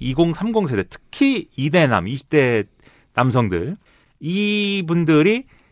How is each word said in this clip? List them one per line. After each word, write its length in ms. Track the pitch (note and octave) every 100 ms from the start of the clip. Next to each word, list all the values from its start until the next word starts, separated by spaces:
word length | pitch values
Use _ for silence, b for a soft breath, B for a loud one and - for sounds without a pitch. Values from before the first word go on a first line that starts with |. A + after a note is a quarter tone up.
이공삼공 640 | B2+ C3 E3+ D#3+ A3 A3 E3
세대, 160 | G2 F#3
특히 580 | - _ - C#4 A#3 - -
이 140 | D3
대 180 | F3 C#3+
남, 220 | G2+ F#2
이십 200 | C3+ -
대 360 | D3+ B2+ A2+ G2+ _ b b b
남성들. 640 | - B2+ B2 G#2+ F2 A2+ G#3 _ _ _ _
이분들이 1300 | D3 F#3+ G#3 G#3 G3+ G3 E3 E3+ D#3+ D3+ F3+ A#3 - _ _